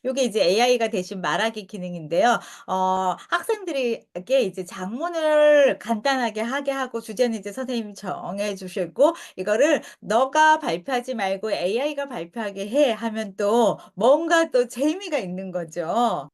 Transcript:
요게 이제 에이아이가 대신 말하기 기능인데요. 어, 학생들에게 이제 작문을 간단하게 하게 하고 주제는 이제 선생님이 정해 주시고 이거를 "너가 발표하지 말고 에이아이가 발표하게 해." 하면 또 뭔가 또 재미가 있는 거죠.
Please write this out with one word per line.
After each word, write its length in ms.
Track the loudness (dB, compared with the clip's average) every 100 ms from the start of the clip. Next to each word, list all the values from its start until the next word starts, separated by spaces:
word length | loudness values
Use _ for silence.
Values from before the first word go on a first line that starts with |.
| -2
요게 180 | 0 0
이제 180 | 2
에이아이가 460 | 2 4 4 2 2
대신 320 | -2 -4 -4
말하기 440 | -2 0 -2 -4 -12
기능인데요. 680 | -10 -8 -8 -2 2 4 2 -2 -18 -4
어, 480 | 0 2 2 0 -2 -4
학생들에게 1120 | -4 -2 -4 -2 -2 -2 -4 _ -14 0 0
이제 240 | 2 -4 -10
작문을 1120 | -8 -8 -4 -4 0 2 6 6 8 6 2
간단하게 600 | -4 -2 0 0 -2 -4
하게 300 | -4 -4 -4
하고 280 | -4 -4 -6
주제는 400 | -10 0 0 0
이제 140 | -6
선생님이 400 | -8 -6 -6 -6 -10
정해 580 | -8 -8 -8 -6 -6 -6
주시고 580 | -8 -6 -6 4 2 2 -14 -8
이거를 440 | -2 2 2 2 -2 -16
"너가 580 | 0 2 2 4 6 4
발표하지 560 | 2 -4 -2 -4 -4 -4
말고 360 | -2 -2 -2
에이아이가 560 | -2 -2 0 -2 -4 -6
발표하게 580 | -8 -8 -8 -8 -6 -2
해." 220 | 2 2
하면 440 | 2 -4 -4 -8 -2
또 400 | 2 4 4 2 -8 2
뭔가 560 | 4 4 4 2 4
또 160 | 0 0
재미가 520 | 0 -2 -2 -4 -4
있는 320 | -4 -8 -6
거죠. 800 | -8 -8 -6 -2 0 0 0 -8